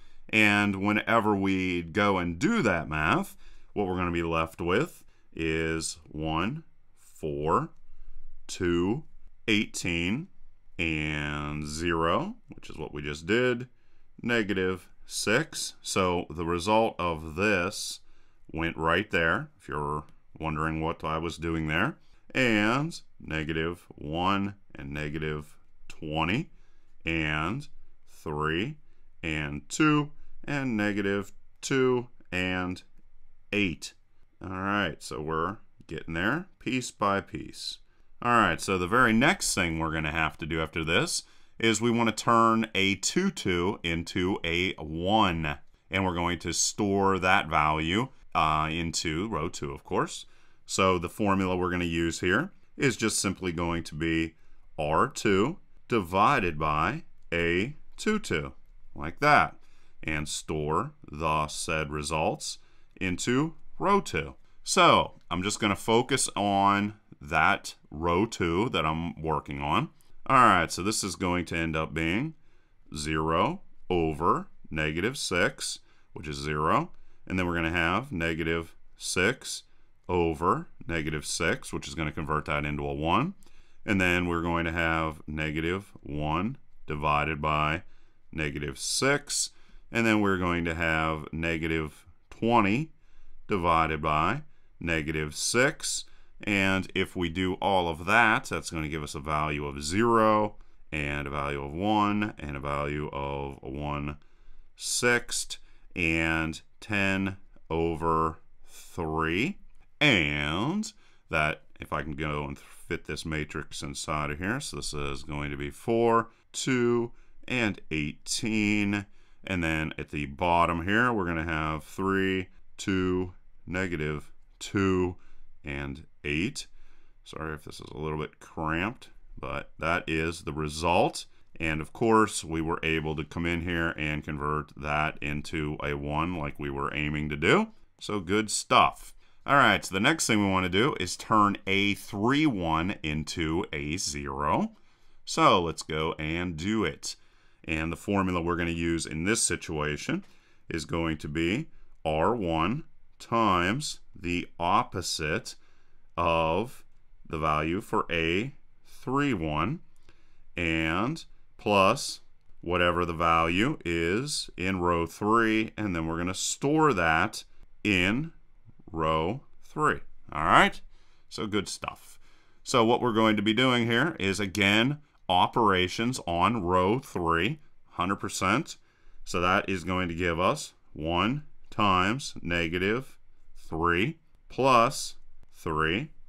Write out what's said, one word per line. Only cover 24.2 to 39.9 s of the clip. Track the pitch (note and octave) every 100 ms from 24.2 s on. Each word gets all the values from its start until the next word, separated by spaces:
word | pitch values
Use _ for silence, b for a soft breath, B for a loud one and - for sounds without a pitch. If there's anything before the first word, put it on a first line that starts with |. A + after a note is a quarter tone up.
| F2+ G2 G2+ G2 -
and | - C#2
negative | D2+ D2+ D2+ D#2 D2+ D2+ - - - -
twenty | - D#2 D#2 D#2+ A2+ F#3 - - - - - E2
and | E2 D#2 D#2 D#2+ B2+ - - - - -
three | - E2 D2+ D2+ D#2+ B2 D#3 - - - -
and | E2 D#2 D2+ D2 -
two | - D#3 D3+ D3 - - -
and | - C#3+ C3 G#2+
negative | G#2 G2+ G2 G2+ G2 - - -
two | - C3+ B2+ B2 A#2+ - -
and | F2+ F#2 F#2 F2+ F#2 - - - - - - -
eight. | G#2 G2 D2 - - - - - -
All | F#2
right, | F#2 G2 G2+ F2+ C#2
so | - B1+
we're | D2+ D#2+ E2+ A2 - - -
getting | D#2+ - E2
there | G2 D3+ F#3 -
piece | - B2+ A#2+
by | - G2+ G2
piece. | - - - - - - - - - -
All | A#2+
right, | A#2 G2 D#2+
so | - F#2+
the | F2
very | A#2+ A#2+
next | A2+ D3 F#3+ -
thing | - F2 D#2+
we're | D#2+